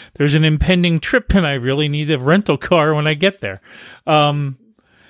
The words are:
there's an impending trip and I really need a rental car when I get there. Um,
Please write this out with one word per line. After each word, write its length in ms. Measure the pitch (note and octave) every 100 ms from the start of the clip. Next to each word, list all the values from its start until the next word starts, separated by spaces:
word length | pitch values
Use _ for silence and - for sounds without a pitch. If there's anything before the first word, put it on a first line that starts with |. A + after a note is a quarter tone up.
| -
there's 200 | - D3
an 100 | D3+
impending 560 | D#3 D3+ - F3+ F3 E3
trip 340 | - B3+ -
and 100 | G3 D#3
I 80 |
really 340 | C#3 B2 C#3 D3+
need 220 | D3 D3+
a 80 | C#3+
rental 380 | C3 F#3+ G3+ C#3+
car 360 | - F3 D3+
when 120 | D3+ D3+
I 60 |
get 260 | D3+ F#3+ G3
there. 200 | G2+ F#2+ - - - - -
Um, 520 | D3+ D3 D3 C#3+ C3 _ _ _ _